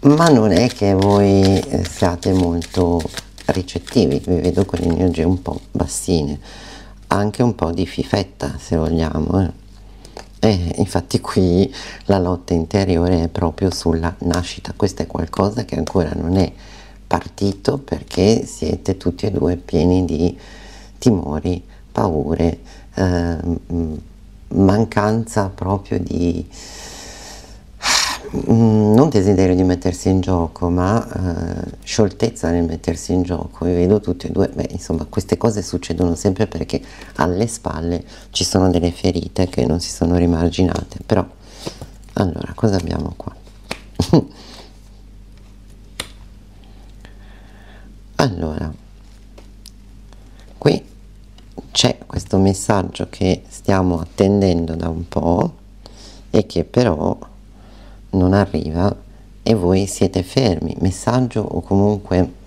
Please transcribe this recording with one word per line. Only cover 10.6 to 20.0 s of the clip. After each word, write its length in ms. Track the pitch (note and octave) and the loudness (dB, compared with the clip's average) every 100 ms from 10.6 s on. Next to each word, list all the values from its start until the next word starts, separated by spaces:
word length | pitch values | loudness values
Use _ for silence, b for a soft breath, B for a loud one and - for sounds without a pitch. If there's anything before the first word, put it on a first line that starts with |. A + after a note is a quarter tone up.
| F2 - | -2 -2
infatti 440 | G2 - - - | -2 -2 -2 -4
qui 500 | - - F#2 F2 F#2+ B B B - | -2 0 2 4 2 B B B -2
la 120 | G2 | 0
lotta 380 | F2+ F2+ - E2+ | 0 -4 -2 -2
interiore 720 | D#2+ G#2 G2 F2 F2 F2+ E2 | 0 0 2 2 2 2 0
è 20 | |
proprio 440 | - E2+ D2+ G2 | -2 -4 0 -2
sulla 420 | - E2 E2 E2 - | -2 -2 0 -2 -4
nascita, 540 | F2 F2 E2+ - - - | -2 -2 -4 -10 -12 -2
questo 280 | G2+ - | -2 -2
è 40 | E2 | -6
qualcosa 580 | - E2 - G2 A2 A2 | -6 -6 0 0 0 -6
che 100 | - | -6
ancora 360 | - G2 E2 E2 | -2 0 0 -2
non 200 | D#2+ F#2+ | 0 2
è 160 | F#2 B B B B B - | 0 B B B B B -4
partito 680 | F2 - - G2+ G2 - C#3 | -4 -4 -4 -4 -2 -4 -6
perché 680 | C3+ E2 - - F#2+ A2+ - | -6 -8 -6 2 4 4 0
siete 500 | - D#2+ - - F#2+ | -8 -6 -4 -4 -4
tutti 300 | - - G#2 | -4 -4 -4
e 60 | |
due 260 | F#2 D#2+ F2 | -2 -2 -2
pieni 480 | - - F2+ F2+ | -2 0 4 2